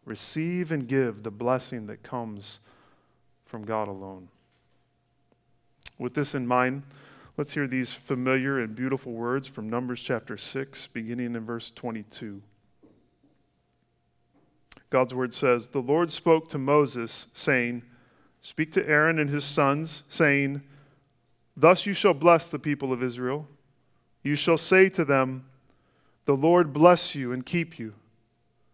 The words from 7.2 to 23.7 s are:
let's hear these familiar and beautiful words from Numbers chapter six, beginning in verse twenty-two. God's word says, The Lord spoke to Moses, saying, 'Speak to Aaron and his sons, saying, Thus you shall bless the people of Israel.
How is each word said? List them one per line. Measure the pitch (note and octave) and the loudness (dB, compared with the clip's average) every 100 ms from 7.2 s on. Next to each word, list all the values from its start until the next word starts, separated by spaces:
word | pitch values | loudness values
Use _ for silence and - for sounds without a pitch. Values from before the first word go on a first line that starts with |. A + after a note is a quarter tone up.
| - - | -16 -8
let's | C#3+ | -6
hear | - C#3 | -4 -2
these | B2+ B2 | -2 -4
familiar | - - C3 B2+ C3 C3 C#3 | -8 -6 -4 0 0 0 -2
and | A2+ A2 | -4 -4
beautiful | B2+ C3 - | -4 -4 -6
words | A2+ A#2 C3 C3 | -8 -4 -4 -4
from | - A2 | -12 -6
Numbers | A#2+ B2+ A#2+ | -4 -4 -8
chapter | - A#2+ - G#2+ | -4 -6 -6 -12
six, | - C3+ C3+ - - | -10 -8 -10 -12 -12
beginning | B2 A2+ A#2+ A#2+ A#2 | -10 -8 -6 -6 -6
in | A2 | -8
verse | A#2 - | -10 -10
twenty-two. | - B2 A2+ G#2 - A2 G2+ G2+ _ _ _ _ _ _ _ _ _ _ _ _ _ _ _ _ _ _ _ _ _ _ - _ | -12 -10 -8 -12 -14 -14 -14 -20 _ _ _ _ _ _ _ _ _ _ _ _ _ _ _ _ _ _ _ _ _ _ -20 _
God's | C3+ B2+ | 0 0
word | B2+ B2+ | -2 -4
says, | - C#3 A#2+ A2 | -2 2 2 0
The | C#3 | -6
Lord | B2 D3+ E3+ | 0 0 0
spoke | - - D#3+ D#3+ | -2 2 2 2
to | D3 | -6
Moses, | C3+ D3 C#3+ A#2+ A#2 - - | 2 4 4 -2 -8 -10 -14
saying, | - - C3+ A#2+ A#2+ A#2+ - _ _ _ _ | -8 0 0 0 -6 -12 -20 _ _ _ _
'Speak | - - D#3 | -18 -6 -2
to | F#3+ E3+ | -2 2
Aaron | D3+ D#3 D#3+ | 4 4 2
and | D3 | 0
his | D3 C#3+ | -2 -2
sons, | - C#3 C#3+ D#3+ - - | 2 2 2 -4 -10 -12
saying, | - D#3 C#3 C#3 C#3 - - _ _ _ _ _ _ _ - | 2 4 4 0 -4 -10 -20 _ _ _ _ _ _ _ 4
Thus | D#3 F#3 - | 6 6 2
you | |
shall | F#3+ G3+ | 2 2
bless | D3+ E3 E3 - | 4 6 6 4
the | D3 | -6
people | D3+ C#3 C3+ | -4 -4 -2
of | B2+ | -2
Israel. | B2+ A#2+ B2+ C#3+ D3 _ _ | -4 -4 -6 -6 -8 _ _